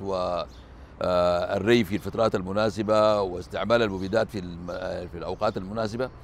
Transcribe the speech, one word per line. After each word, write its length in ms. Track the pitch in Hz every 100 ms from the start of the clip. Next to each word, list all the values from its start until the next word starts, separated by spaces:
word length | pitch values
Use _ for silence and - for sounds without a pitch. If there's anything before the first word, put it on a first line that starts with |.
و، 140 | 98 95 92 85 76 - - - - -
آه، 560 | 90 90 87 87 90 98
الري 260 | 98 120
في 120 | 92 98
الفترات 400 | 98 101 113 104
المناسبة 840 | 92 98 110 101 104 107 107 104
واستعمال 600 | 95 90 90 92 101 117
المبيدات 480 | 110 95 95 110 107
في 100 | 104
الم-، 320 | 90 85 87
آه، 340 | 92 92 90 90
في 120 | 85
الأوقات 400 | 78 - 107 104
المناسبة، 520 | 92 110 110 117 127 -